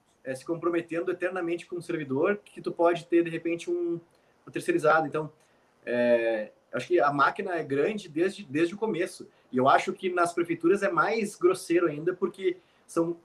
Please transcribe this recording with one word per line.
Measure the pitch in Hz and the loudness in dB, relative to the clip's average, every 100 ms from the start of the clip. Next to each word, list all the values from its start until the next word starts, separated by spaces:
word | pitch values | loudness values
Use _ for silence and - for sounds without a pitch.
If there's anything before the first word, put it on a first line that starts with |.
| _ _ | _ _
é, | 131 | -10
se | 131 | -10
comprometendo | - 165 170 170 160 160 170 | -6 -4 -2 -2 -4 -4 -4
eternamente | 180 180 185 170 175 | -4 -4 -4 -4 -6
com | - 180 | -8 -12
um | |
servidor | 160 160 139 131 180 202 | -6 -6 -4 0 0 0
que | - - | -6 -12
tu | 170 | -10
pode | 170 170 165 - | 2 2 2 2
ter, | 170 | 2
de | 165 | 2
repente, | 165 165 170 175 | -2 -4 -4 -4
um, | 175 170 170 - _ _ _ | -2 -2 -4 -8 _ _ _
uma | - | -12
terceirizada. | 160 160 170 151 156 151 | -6 -2 2 4 4 2
Então, | 156 156 - _ _ _ _ - | -4 -6 -12 _ _ _ _ -4
é, | 120 120 117 113 110 107 _ _ | 0 4 4 4 -2 -4 _ _
acho | 127 - | -8 0
que | 175 | 2
a | 147 | 4
máquina | 143 147 - 190 | 4 2 0 -4
é | 170 | -6
grande | 143 139 170 214 180 | -2 0 0 -2 -6
desde, | 147 190 202 | -2 -2 -2
desde | 180 143 170 | -6 0 0
o | 202 | 0
começo. | 214 165 185 - - _ _ | -4 -2 -4 -6 -20 _ _
E | 123 | 2
eu | 131 | 6
acho | 170 190 | 4 2
que | 185 185 | -4 -2
nas | 180 170 | 0 0
prefeituras | - 170 160 165 196 | 0 -4 0 2 2
é | 190 | 2
mais | 165 175 226 202 - | 2 0 0 -4 0
grosseiro | 175 - - 175 170 | 2 2 0 2 2
ainda, | 147 165 | 0 -4
porque | 185 190 - 185 175 _ _ | -2 -6 -2 -4 -4 _ _
são, | _ 165 170 170 | _ -2 -2 -4